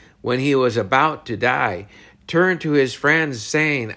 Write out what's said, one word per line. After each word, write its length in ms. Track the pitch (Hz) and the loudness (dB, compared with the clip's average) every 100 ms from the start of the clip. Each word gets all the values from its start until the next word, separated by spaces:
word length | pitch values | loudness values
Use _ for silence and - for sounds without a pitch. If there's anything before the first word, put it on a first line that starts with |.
| - _ | -20 _
when 180 | - 127 | -4 -2
he 160 | 139 | 0
was 220 | 135 127 113 | 2 2 0
about 500 | 98 131 156 151 - | 0 2 2 -2 -8
to 100 | 104 | -2
die, 520 | 120 139 120 87 101 - - _ - | 0 0 -2 -4 -12 -20 -20 _ -2
turn 320 | - 185 175 | 2 2 0
to 120 | 160 | 0
his 240 | 147 131 | 2 2
friends, 480 | - 143 160 156 120 | 0 2 2 0 -6
saying, 500 | - 151 156 139 110 | -4 -2 0 -2 -6